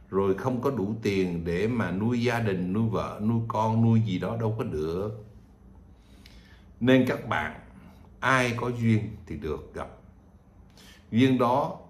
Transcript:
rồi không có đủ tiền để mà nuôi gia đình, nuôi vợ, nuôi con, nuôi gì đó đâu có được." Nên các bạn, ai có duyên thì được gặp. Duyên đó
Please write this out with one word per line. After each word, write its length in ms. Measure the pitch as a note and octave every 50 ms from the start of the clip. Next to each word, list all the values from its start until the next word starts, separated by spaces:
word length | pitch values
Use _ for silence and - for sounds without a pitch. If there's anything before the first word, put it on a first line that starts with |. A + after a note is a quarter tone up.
| - -
rồi 240 | - F#2+ G2 G2 F#2+
không 260 | F#2+ - C3 B2+ A#2
có 100 | A2+ C#3
đủ 240 | C3 A2+ F#2+ G2+ A2+ -
tiền 420 | - G#2 G2 F#2+ F#2 F2+ E2+ E2+ E2
để 240 | F2 E2+ F2 G2+ A2+
mà 220 | B2 A#2 G2+ F2
nuôi 320 | F2+ F#2+ G#2+ A#2 B2 A#2
gia 180 | A#2 A#2+ A#2 A#2
đình, 320 | A2+ G#2 G2 F2+ F2+ F2+
nuôi 160 | F#2+ G#2+ A#2 A2
vợ, 320 | F#2+ E2+ D2+ D2+ - -
nuôi 200 | G#2 A2 A#2 A#2 A2+ A2+
con, 340 | - G#2+ A2 A2+ A2 A2+ A#2
nuôi 160 | A2+ A2+ A2+
gì 180 | G#2 F#2+ F2+ F2+
đó 180 | F2 E2+ D#2+
đâu 180 | - A2+ A2 A2+ -
có 60 | B2+
được." 600 | - E2+ D#2 D#2 D#2+ E2 F#2 G2+ G#2+ - - - - - - - - - - - - - - - - - - - - - - - - - - - - - - - - - -
Nên 240 | A2+ B2+ C3 C3 B2 -
các 200 | - - - A#2
bạn, 320 | F#2+ D#2+ D#2 D2+ - - - - - - - - - - - - - -
ai 340 | - B2+ C3+ C3 B2+ B2 A#2
có 120 | A#2 A#2+ B2
duyên 480 | B2 A#2 A2+ A2+ A2 G#2 G2 - - E2+ E2
thì 100 | - E2+
được 380 | D2 D2+ D#2 D2 C#2+ - - -
gặp. 140 | D#2 C#2 - - - - - - - - - - - _ - _ - - - - - - - - - - -
Duyên 280 | - A2+ C3 C3 C3 A#2+
đó 420 | B2 A#2 B2 C#3 D#3 E3 F3 - -